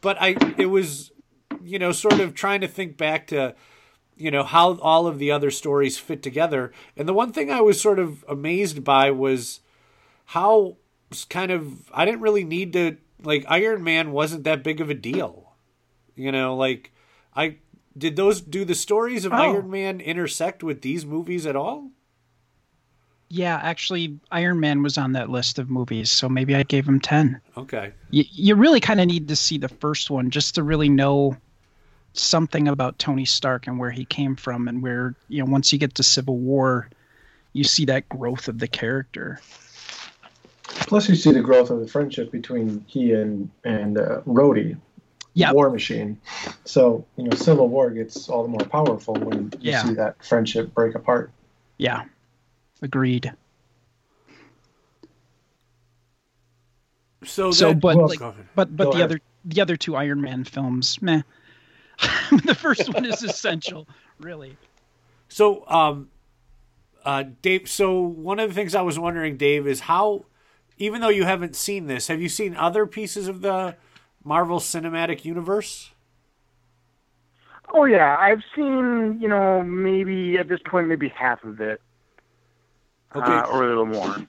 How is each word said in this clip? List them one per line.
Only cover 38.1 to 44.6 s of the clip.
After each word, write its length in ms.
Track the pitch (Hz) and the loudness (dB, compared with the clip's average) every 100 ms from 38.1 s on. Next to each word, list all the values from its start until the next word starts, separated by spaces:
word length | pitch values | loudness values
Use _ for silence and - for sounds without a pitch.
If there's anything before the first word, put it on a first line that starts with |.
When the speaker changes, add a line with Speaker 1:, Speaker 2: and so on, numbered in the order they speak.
| - 123 127 - | -8 -6 -6 -8
Speaker 2:
of 100 | 113 | -8
the 80 | 117 | -6
character. 720 | - 117 135 135 - - 135 - - - - - - - _ - _ - _ | -6 -4 -4 -6 -14 -14 -14 -18 -20 -20 -20 -20 -18 -20 _ -20 _ -20 _
Speaker 3:
Plus, 440 | - - - 208 202 | -16 -10 2 2 6
you 60 | |
see 160 | 170 160 | 6 6
the 80 | 131 | 6
growth 300 | 117 127 120 | 8 6 6
of 80 | 120 | 0
the 60 | 113 | -2
friendship 460 | 143 143 - 113 | -2 -2 -4 -8
between 520 | 117 - 123 110 104 - | -8 -6 -4 -4 -4 -6
he 240 | 135 123 | 0 2
and, 360 | 110 107 104 98 _ | 2 0 -4 -8 _
and, 320 | 120 107 104 104 | -4 -2 0 0
uh, 240 | - - - | 0 -2 2
Rhodey, 500 | 120 143 104 | 4 6 4